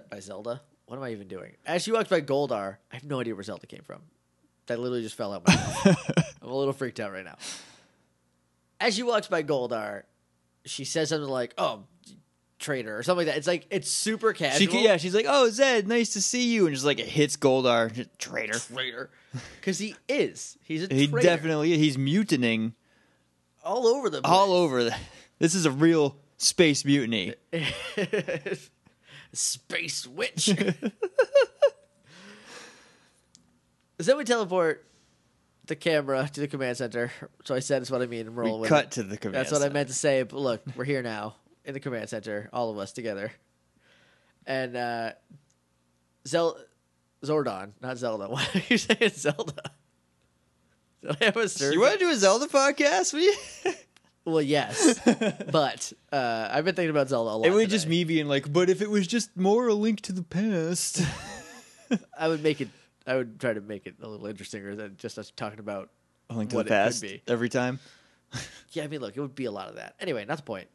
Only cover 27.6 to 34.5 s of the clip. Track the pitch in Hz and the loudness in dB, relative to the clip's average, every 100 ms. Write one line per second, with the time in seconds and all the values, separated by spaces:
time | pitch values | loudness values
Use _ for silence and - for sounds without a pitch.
27.6 | 135 - - - 185 208 165 151 - 175 | -4 -6 -6 -4 -2 -2 -4 -6 -6 -8
28.6 | - _ _ _ _ 147 - - - - | -10 _ _ _ _ -20 -12 -6 -4 -6
29.6 | - 165 170 - 123 147 247 - - 185 | -6 -6 -4 -8 -8 -6 -4 0 2 2
30.6 | 196 - 240 - 381 - 453 554 494 _ | 2 -2 -6 -6 0 2 4 4 4 _
31.6 | 554 - _ _ _ - 196 208 - - | 2 2 _ _ _ -20 -20 -20 -20 -20
32.6 | - - - _ _ _ _ - _ _ | -20 -20 -20 _ _ _ _ -20 _ _
33.6 | _ _ _ - 175 285 233 240 190 | _ _ _ -2 2 2 2 0 2